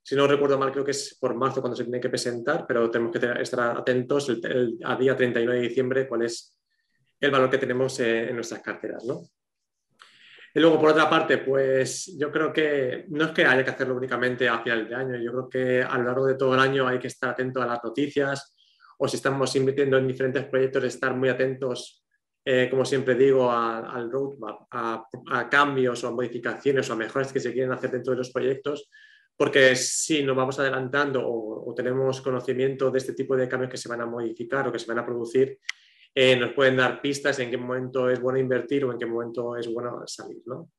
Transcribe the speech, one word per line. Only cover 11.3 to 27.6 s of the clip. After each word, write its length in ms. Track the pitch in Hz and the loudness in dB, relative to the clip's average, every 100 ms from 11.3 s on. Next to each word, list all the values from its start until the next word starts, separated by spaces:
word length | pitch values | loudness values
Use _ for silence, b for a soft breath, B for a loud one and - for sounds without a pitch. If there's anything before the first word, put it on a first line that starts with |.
| 127 | 0
pues, 800 | 131 135 135 131 127 - - 175 | 2 2 4 2 0 -4 -10 -6
yo 120 | 147 | -4
creo 200 | 156 156 | 0 0
que 540 | 160 156 143 127 - - | 0 0 0 -2 -4 -8
no 160 | 151 | -2
es 60 | 160 | 0
que 120 | 170 | 4
haya 180 | 156 127 | 4 4
que 80 | 127 | 2
hacerlo 220 | 120 131 | -2 -4
únicamente 540 | 127 127 120 123 123 123 | -2 -2 -2 -2 0 0
a 140 | 117 | 0
final 260 | 120 113 107 | 0 -2 -2
de 60 | |
año. 220 | 120 131 123 | -6 -6 -4
Yo 80 | 117 | -4
creo 180 | 127 127 | -6 -6
que 320 | 127 127 127 | -2 0 2
a 160 | 127 131 | 0 0
lo 60 | |
largo 220 | 123 127 135 | 0 0 0
de 100 | 131 | 2
todo 180 | 135 | 2
el 60 | 131 | 4
año 280 | 135 135 131 | 4 4 2
hay 100 | 127 | 0
que 100 | 123 | -4
estar 220 | - 127 | -6 -6
atento 300 | 123 127 131 | -2 -2 -2
a 60 | 120 | -2
las 180 | 120 | -2
noticias, 680 | 117 120 143 143 139 135 - b b b b b | -4 -2 -2 0 0 -2 -8 b b b b b
o 100 | 135 | -2
si 100 | - | 0
estamos 380 | 135 135 131 | 0 0 0
invirtiendo 440 | 135 131 135 139 131 | 2 2 2 4 4
en 100 | 131 | 2
diferentes 360 | 127 135 127 | -2 -2 -2
proyectos, 400 | 127 131 131 135 | -2 0 2 0
estar 300 | 127 - 131 | -2 -2 -4
muy 140 | 127 131 | 0 0
atentos, 720 | 127 131 127 131 123 - _ _ _ _ _ | 2 0 -2 -4 -6 -10 _ _ _ _ _
eh, 260 | - 127 127 | 0 2 4
como 160 | 131 127 | 2 2
siempre 300 | 139 123 120 | 0 2 4
digo, 340 | 139 131 123 | 6 6 4
a, 300 | 117 117 113 | 2 0 -4
al 300 | 107 123 117 | -6 -8 -4
roadmap, 520 | 131 139 139 107 104 _ | -4 -4 -8 -12 -14 _
a, 340 | 127 113 113 - 127 - | -6 -6 -6 -8 -16 -4
a 160 | 127 120 | -4 2
cambios 540 | 143 143 135 127 120 | 2 2 2 0 0
o 40 | 123 | -4
a 40 | |
modificaciones 760 | 117 123 120 120 107 139 131 127 | -4 -4 -4 -6 -2 0 2 0
o 40 | |
a 20 | 113 | -4
mejoras 360 | 107 139 135 | -4 -2 -2
que 80 | 135 | -4
se 120 | 120 | -4
quieren 200 | 117 | -2